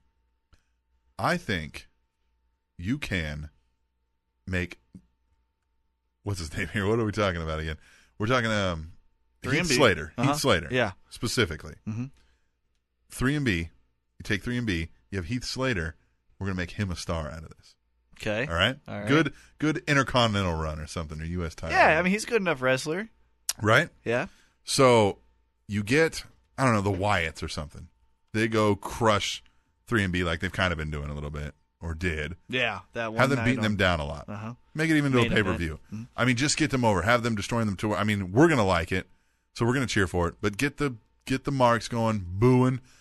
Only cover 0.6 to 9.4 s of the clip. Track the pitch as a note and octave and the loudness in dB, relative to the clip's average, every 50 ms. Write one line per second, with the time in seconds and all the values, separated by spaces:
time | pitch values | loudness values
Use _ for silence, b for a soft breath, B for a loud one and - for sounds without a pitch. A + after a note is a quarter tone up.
0.6 | _ _ _ _ _ _ _ _ _ _ _ - G#2+ D3 F3 E3+ - - G2+ E2 | _ _ _ _ _ _ _ _ _ _ _ -4 0 0 0 0 -2 -4 -4 -4
1.6 | D#2 C#2+ - - - - _ _ _ _ _ _ _ _ _ _ _ _ _ _ | -4 -8 -12 -16 -18 -20 _ _ _ _ _ _ _ _ _ _ _ _ _ _
2.6 | _ _ _ - F2 G#2 C3+ D3+ - - G2+ F2+ D#2+ D2+ D2 D2+ D2+ D2+ _ _ | _ _ _ -8 -4 -4 -4 -4 -4 -4 -4 -2 -4 -4 -6 -8 -12 -14 _ _
3.6 | _ _ _ _ _ _ _ _ _ _ _ _ _ _ _ _ - F#2 F#2 F2+ | _ _ _ _ _ _ _ _ _ _ _ _ _ _ _ _ -8 -4 -2 -2
4.6 | F2+ F2 - - _ _ - F#2 _ _ _ _ _ _ _ _ _ _ _ _ | -2 -4 -8 -16 _ _ -20 -20 _ _ _ _ _ _ _ _ _ _ _ _
5.6 | _ _ _ _ _ _ _ _ _ _ _ _ - G2+ G2+ F2+ E2 D#2+ - - | _ _ _ _ _ _ _ _ _ _ _ _ -8 -6 -6 -6 -6 -6 -6 -6
6.6 | F#2+ E2 - G#2+ F#2+ G2+ A2+ A#2+ A2 G#2+ G2 G#2+ G#2 F#2+ F2 E2+ D#2+ D#2+ D#2 D#2 | -6 -4 -2 -2 0 2 2 2 0 0 0 2 2 2 0 -2 -2 -4 -4 -4
7.6 | D#2+ D#2+ D#2 - b b b b b b b b G#2+ A2 C3 B2+ A2+ A2+ A2 G#2 | -4 -6 -8 -10 b b b b b b b b -2 0 2 2 2 2 0 0
8.6 | G2 F#2 E2+ D#2+ D#2 E2+ - - _ _ _ _ _ _ _ _ | 0 0 -2 -4 -8 -12 -16 -20 _ _ _ _ _ _ _ _